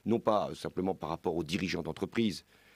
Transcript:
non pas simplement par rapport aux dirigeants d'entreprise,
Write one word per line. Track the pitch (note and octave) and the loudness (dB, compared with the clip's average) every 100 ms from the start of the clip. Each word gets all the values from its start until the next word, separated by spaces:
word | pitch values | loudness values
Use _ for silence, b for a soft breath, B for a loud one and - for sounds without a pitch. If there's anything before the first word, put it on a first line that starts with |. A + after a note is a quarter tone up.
non | - A2+ | 0 2
pas | - G#2+ C#2+ | 4 2 2
simplement | D#2 D#2+ F#2 F#2 | -4 -6 -2 -2
par | F2+ D2+ | -2 -4
rapport | D#2+ F2+ | -2 0
aux | E2 | 0
dirigeants | D#2 F#2+ F2+ F2 | 0 0 0 -2
d'entreprise, | D#2 D#2+ F#2 - A2+ D#2 b b b | -4 -4 -2 2 0 0 b b b